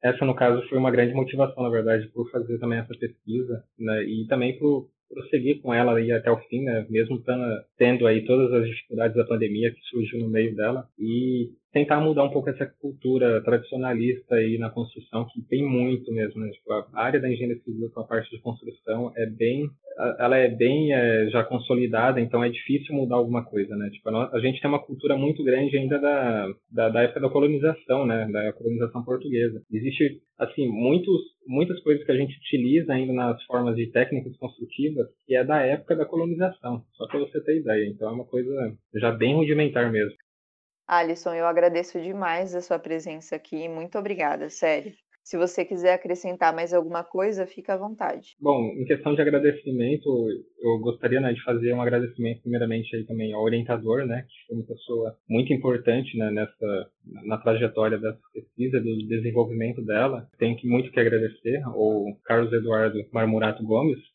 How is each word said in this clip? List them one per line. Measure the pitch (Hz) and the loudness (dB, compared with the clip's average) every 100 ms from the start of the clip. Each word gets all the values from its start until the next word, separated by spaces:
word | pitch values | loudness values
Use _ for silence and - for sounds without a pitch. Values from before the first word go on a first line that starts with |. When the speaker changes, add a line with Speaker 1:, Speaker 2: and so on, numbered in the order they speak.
Speaker 1:
Essa, | 123 123 | 0 2
no | 139 | 0
caso, | 131 123 120 - | 4 4 2 0
foi | 135 | 0
uma | 131 | 2
grande | 120 120 | 4 2
motivação, | 135 131 131 135 131 | 2 -2 0 0 0
na | 123 | 0
verdade, | 113 110 110 107 | 0 2 0 0
por | - 120 | -8 -6
fazer | 123 117 117 | -4 -4 -4
também | 117 113 | -2 -4
essa | 117 123 | -6 -8
pesquisa, | 120 - - 113 127 117 - _ | -10 -10 -6 -4 -4 -8 -10 _
né? | 110 107 107 | -4 -2 -2
E | 110 110 | -4 -2
também | 135 123 131 | 0 0 0
por | 147 139 - _ _ | 0 0 -2 _ _
prosseguir | - - 147 123 143 | -16 -2 -2 0 -2
com | 127 | 0
ela | 117 123 117 | 2 4 4
aí | 117 | 2
até | 113 120 | 0 2
o | 117 | 0
fim, | - 120 | 0 -4
né? | 131 113 107 | -2 -2 0
Mesmo | 110 113 127 | 0 0 -2
tando, | 120 123 123 107 - _ | -2 -2 -2 -6 -8 _
tendo | 123 123 117 | 4 6 4
aí | 110 107 | 4 4
todas | 127 131 | 4 6
as | 123 113 | 4 2
dificuldades | 117 - 113 113 113 | -4 0 2 4 2
da | 113 | 2
pandemia | 113 110 104 117 | 2 0 2 0
que | 117 - | -2 -8
surgiu | 123 110 120 | -4 -2 -2
no | 113 | 0
meio | 110 113 107 | 2 2 2
dela. | 107 131 127 _ | -2 -2 -6 _
E | 110 120 127 127 120 - _ | -2 -2 0 0 -2 -8 _
tentar | 147 147 147 | 0 2 4
mudar | 156 147 | 4 4
um | 139 | 2
pouco | 139 131 | 2 -2
essa | 131 135 | -4 -6
cultura | _ 143 135 127 131 123 113 | _ -12 -6 0 4 4 4
tradicionalista | 113 117 120 131 127 117 117 123 - 120 | 4 0 0 -6 -2 0 0 -2 0 2
aí | 113 113 | 2 0
na | 113 | -4
construção, | 117 117 - - 113 113 | -6 -8 -10 -10 -6 -6
que | - | -10
tem | 113 135 | -4 -2
muito | 143 127 123 127 - | 0 0 0 -2 -4
mesmo, | 113 107 110 | -4 -4 -4
né? | 107 | -10
Tipo, | 101 - | -10 -6
a | 107 101 | -6 -4
área | - 117 135 | -4 0 0
da | 127 | 0
engenharia | 117 123 120 | -2 -2 -6
civil | - 110 113 | -8 -8 -8
com | 120 | -8
a | 110 | -4
parte | 113 110 | -4 -4
de | 113 | -10
construção | - 120 117 - - 113 120 117 | -10 -8 -12 -14 -6 -4 -4 -4
é | 110 | -6
bem, | 110 113 135 147 - - - | 0 0 0 -4 -8 -18 -6
a-, | 120 - | -4 0
ela | 120 131 | 2 6
é | 127 | 4
bem, | 113 117 143 151 | 4 2 4 2
é, | 135 120 113 107 | 4 4 4 2
já | 117 | 2
consolidada, | 110 127 120 123 123 113 123 127 | 0 -2 0 0 2 2 2 2
então | 117 120 | 0 2
é | 120 | 0
difícil | 117 - 139 139 147 | -2 -2 -2 0 -2
mudar | 127 123 | 0 2
alguma | 120 120 117 | 2 0 -2
coisa, | 107 98 104 | -4 -2 -4
né? | 101 | -6
Tipo, | 101 - | -6 -4
a | |
no-, | 110 120 117 | -2 -2 0
a | |
gente | 127 131 | 0 0
tem | 143 | 0
uma | 143 | -2
cultura | - 139 147 139 | -4 -4 0 2
muito | 139 156 | 2 0
grande | 135 127 139 139 | 2 4 4 0
ainda | 135 143 | 0 0
da, | 143 143 123 110 98 104 _ | 2 2 2 0 -2 -6 _
da, | 117 113 | 0 2
da | 117 | 4
época | 120 - | 2 2
da | 135 | 0
colonização, | 143 143 147 151 156 - 131 131 | 4 4 4 2 0 0 0 2
né? | 113 107 | 0 0
Da | 104 107 | -2 -2
colonização | - 117 117 117 120 | -2 -4 -2 -2 -4
portuguesa. | 120 127 147 123 117 110 - | -4 -4 -2 0 0 -2 -6
Existe, | 110 123 135 147 - _ _ | -4 -4 0 0 0 _ _
assim, | 117 - 131 | -6 -2 -2
muitos, | 107 120 165 180 180 - _ - | 0 2 2 2 0 0 _ -6
muitas | 131 175 175 | 0 0 -2
coisas | - 147 | 0 0
que | 151 | 2
a | 131 | 0
gente | 139 135 | 0 -6
utiliza | - 139 120 156 160 | -2 0 4 2 2
ainda | 131 131 | -2 0
nas | 127 123 117 | 0 0 -2
formas | - 123 120 117 | -2 -2 0 0
de | 117 | 0
técnicas | 117 127 135 127 - | 0 0 0 -6 -12
construtivas, | 131 - 117 - 147 147 - _ _ | -14 -12 -14 -4 -4 -2 -4 _ _
que | 127 | 0
é | |
da | 131 151 | 4 2
época | 131 143 - 165 | 2 0 0 -2
da | 151 | 0
colonização, | 165 170 170 185 180 123 120 - | -2 -2 0 -2 -2 -8 -8 -10
só | _ 110 | _ -6
pra | 143 | -4
você | 143 156 | -4 -6
ter | - 160 | -4 -4
ideia. | 135 107 104 | 0 0 0
Então | 104 110 | -4 -6
é | |
uma | 117 127 | -6 -6
coisa | 123 127 139 120 107 _ 110 | -4 -4 -4 -6 -8 _ -2
já | 117 | -2
bem | 117 113 147 | 2 2 2
rudimentar | 151 151 151 127 117 | 2 2 2 2 0
mesmo. | 110 104 - _ _ _ _ _ _ - | 0 -2 -4 _ _ _ _ _ _ -2
Speaker 2:
Alisson, | 175 170 170 175 170 | 0 0 -2 -4 -2
eu | 170 | 0
agradeço | 170 175 170 175 185 | 4 4 2 -4 -8
demais | 165 196 185 170 190 180 | -8 -6 -4 -2 -4 -6
a | |
sua | 175 170 | -4 -6
presença | 160 160 160 156 160 156 | -4 -8 -8 -14 -10 -12
aqui. | - 160 165 | -10 -10 -8
Muito | 165 170 220 | -10 -8 -6
obrigada, | 202 196 151 151 151 | -6 -2 -2 -2 -8
sério. | - 165 151 214 - _ _ | -2 0 0 -2 -16 _ _
Se | - 175 | -10 -2
você | 175 175 | -2 -2
quiser | 175 185 180 | -4 0 2
acrescentar | 180 175 180 185 180 170 | 2 0 -6 -6 0 0
mais | 165 170 | 0 0
alguma | 175 165 170 | 0 0 -6
coisa, | 170 185 196 202 185 | -6 -2 -2 -2 -6
fica | - 185 190 | -8 -6 -6
à | |
vontade. | 202 220 180 - - _ | -6 -6 -6 -6 -12 _
Speaker 1:
Bom, | 143 135 113 131 | 0 2 0 -4
em | 127 | -2
questão | 139 147 | 0 0
de | 147 | 2
agradecimento, | 147 143 147 143 143 127 120 151 147 127 113 95 - _ | 4 4 2 0 -4 -2 0 0 0 0 0 -4 -10 _
eu | 120 113 | -2 0
gostaria, | 113 120 120 127 | -2 -2 0 2
né, | 123 | 0
de | 117 | -2
fazer | 123 120 120 | -2 -2 0
um | 123 | 0
agradecimento | 120 120 120 - 117 117 | 0 0 -2 -4 -4 -4
primeiramente | - 120 117 113 110 113 | -4 -2 0 -2 -4 -8
aí | 110 | -6
também | 113 110 | -6 -4
ao | 107 | 0
orientador, | 110 117 117 120 110 120 135 | 0 0 -2 -4 0 0 0
né, | 120 131 | -4 -8
que | - _ | -20 _
foi | 117 | -10
uma | 113 | -8
pessoa | 117 - 117 113 110 _ | -12 -8 -4 -4 -8 _
muito | 113 127 | 0 2
importante, | 139 131 123 120 117 135 117 | 2 2 0 2 0 0 -4
né, | 107 | -2
nessa, | 104 107 _ 107 98 - _ 90 90 | -2 -4 _ -4 -4 -6 _ -20 -14
na | 104 110 | -6 -2
trajetória | 117 110 110 - 110 110 | 2 2 0 0 0 0
dessa | 110 113 _ | -4 -8 _
pesquisa, | 117 - - 127 131 | -18 -18 -4 0 0
do | 113 110 107 | 0 -4 -2
desenvolvimento | 113 117 117 113 113 113 117 107 | -2 -2 0 0 0 -4 -6 -2
dela. | 107 135 127 117 _ | 0 0 -2 -10 _
Tenho | 117 117 | -2 -2
que, | 123 | 0
muito | 120 131 | 0 0
que | - | 2
agradecer | 113 113 110 - 113 139 135 | 2 2 0 -4 -4 -4 -4
ao | 107 107 107 101 101 - | 0 2 2 -2 -8 0
Carlos | 117 117 | 2 2
Eduardo | 113 113 110 110 107 101 | 0 0 2 2 0 -6
Marmurato | 113 110 110 110 107 | -2 2 2 0 -2
Gomes | 110 110 151 131 - | 0 2 2 -2 -6